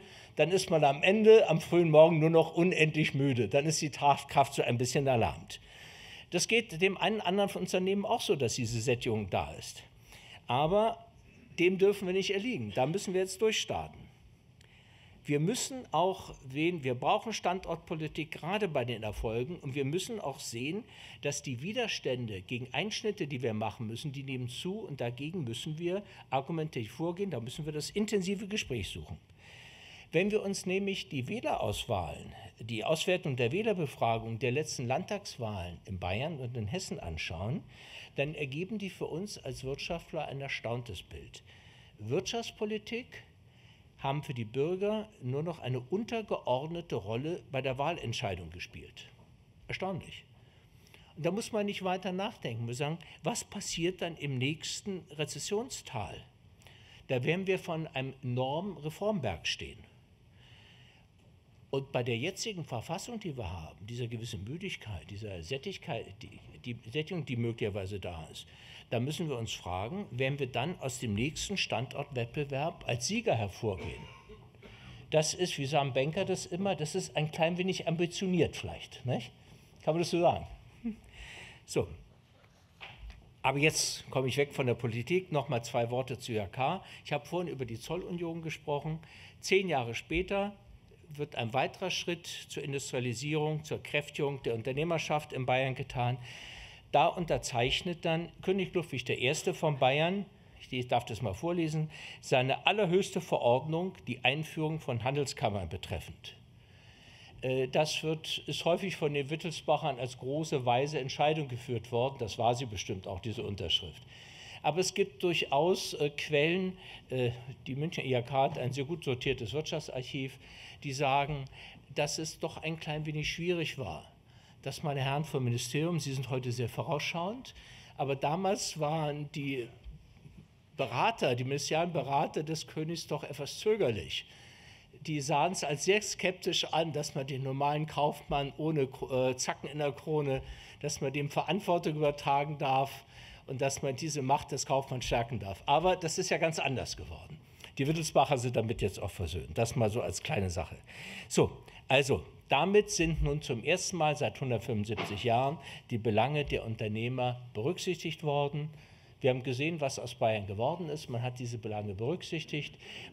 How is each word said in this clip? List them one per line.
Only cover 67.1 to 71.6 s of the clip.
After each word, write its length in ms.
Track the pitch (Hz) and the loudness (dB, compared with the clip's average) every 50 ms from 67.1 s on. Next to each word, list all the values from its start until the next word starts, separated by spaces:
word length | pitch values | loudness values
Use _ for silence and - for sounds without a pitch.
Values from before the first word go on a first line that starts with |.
| 190 165 147 | -4 -6 -4
die 100 | - 127 | -2 -2
möglicherweise 640 | 117 117 117 110 - 117 104 95 104 95 90 104 92 | 0 0 0 0 0 -2 -2 -2 -2 -4 -6 -6 -6
da 280 | 87 90 85 82 78 71 | -6 -8 -8 -8 -10 -12
ist, 140 | - - - - - - - - - - - - | -14 -16 -18 -18 -20 -20 -20 -20 -20 -20 -8 -2
da 80 | 127 120 | -2 0
müssen 280 | 123 147 151 - 170 | 0 0 -2 -2 -2
wir 120 | 151 131 117 | -2 -2 -4
uns 140 | 113 104 - | -4 -4 -6
fragen, 520 | - - 90 90 92 101 120 175 208 202 - | -6 -6 -4 -4 -2 -2 -4 -4 -6 -8 -6
werden 260 | 120 120 131 135 143 | -2 0 0 0 0
wir 80 | 139 139 | 0 -2
dann 340 | 123 - 120 131 175 180 - | -2 -2 -2 -2 -2 -2 -4
aus 180 | - 131 - - | -6 -6 -6 -4
dem 160 | 131 110 101 | -2 -2 0
nächsten 420 | 101 123 160 - - - - 202 | 0 0 0 -2 -4 -4 -2 -2
Standortwettbewerb 1300 | 185 | -2